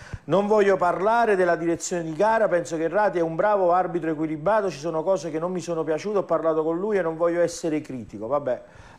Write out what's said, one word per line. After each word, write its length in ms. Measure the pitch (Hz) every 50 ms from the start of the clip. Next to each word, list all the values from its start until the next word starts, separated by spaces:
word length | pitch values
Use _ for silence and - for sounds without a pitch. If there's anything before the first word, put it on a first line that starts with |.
| - - - - -
Non 200 | - 147 185 202
voglio 320 | 202 214 214 202 196 190 165
parlare 580 | 175 175 170 165 180 214 226 240 233 214 208
della 180 | 185 185 175 170
direzione 480 | 160 170 170 170 156 - - 190 175
di 120 | 165 160 156
gara, 340 | 151 196 214 226 226 214 180
penso 300 | 170 170 165 - 165 160
che 100 | 160 165
Rati 300 | 160 202 214 196 165 175
è 20 |
un 140 | 165 165 160
bravo 380 | 160 190 208 208 202 190 175
arbitro 380 | 170 185 180 170 165 175 151 165
equilibrato, 600 | 160 147 160 156 156 151 151 180 208 220 - 185
ci 80 | 156 139
sono 240 | 143 170 160 160
cose 280 | 156 185 196 175 151 170
che 80 | 147 160
non 140 | 160 180
mi 80 | 185 180
sono 240 | 156 - 170 160 160
piaciute, 340 | 147 160 151 - 202 214 196
ho 40 |
parlato 420 | 180 - 170 156 151 165 156 160 156
con 140 | 160 165 170
lui 180 | 190 220 214
e 60 | 190
non 140 | 175 165 160
voglio 260 | 156 170 170 170 170
essere 400 | 175 165 165 - - 165 156 151
critico. 440 | - - 135 127 110 - - 104 107
Vabbè. 360 | 113 135 147 131 127 123 - - - - - - - -